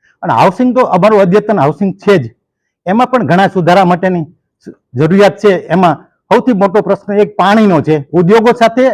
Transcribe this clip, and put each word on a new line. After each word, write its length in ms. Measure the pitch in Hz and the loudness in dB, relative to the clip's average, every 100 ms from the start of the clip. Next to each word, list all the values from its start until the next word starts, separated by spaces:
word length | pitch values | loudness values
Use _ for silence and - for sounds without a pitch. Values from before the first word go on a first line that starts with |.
| _ - | _ -12
અને 100 | 180 | -4
હાઉસિંગ 380 | 117 170 185 254 | 0 0 0 -2
તો 80 | 247 | 0
અમારું 360 | 233 180 208 214 | 0 2 2 2
અદ્યતન 380 | 185 208 208 202 | 2 0 0 -2
હાઉસિંગ 340 | 143 156 196 | -2 -2 -6
છે 200 | - 202 190 | -4 0 0
જ, 60 | 117 - _ _ _ _ 170 | -2 -14 _ _ _ _ -4
એમાં 240 | 220 240 | -2 -2
પણ 160 | 254 180 | -2 0
ઘણા 220 | 175 196 | 0 0
સુધારા 360 | 196 165 185 | -2 0 2
માટેની 400 | 175 175 190 180 151 _ _ _ - - _ | 2 0 -2 -4 -8 _ _ _ -20 -20 _
જરૂરિયાત 420 | 120 156 196 202 196 | -4 0 2 2 2
છે. 140 | 208 175 - | -2 -2 -2
એમાં 280 | 175 175 143 _ _ - | -2 0 -2 _ _ -2
સૌથી 220 | 220 254 | -2 0
મોટો 300 | 202 196 208 | 0 0 -2
પ્રશ્ન 300 | 185 196 - | -2 -4 -4
એક 240 | 202 208 - | -2 -2 -2
પાણીનો 440 | 185 220 214 165 | 0 2 2 0
છે. 160 | 151 156 135 | 0 -4 -2
ઉદ્યોગો 400 | 165 175 226 226 | -2 2 2 2
સાથે 320 | 233 226 240 262 | 2 0 0 -2